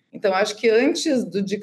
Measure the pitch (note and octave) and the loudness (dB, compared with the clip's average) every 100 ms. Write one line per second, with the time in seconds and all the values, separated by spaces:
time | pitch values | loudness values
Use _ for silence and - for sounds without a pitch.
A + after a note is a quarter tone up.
0 | _ - G3+ F#3 G#3 - A#3 A3 C#4 E4 | _ -4 -2 0 -2 0 2 4 4 2
1 | D#4+ B3+ F3+ F#3 G3 G3+ | 0 0 -2 -4 -4 -4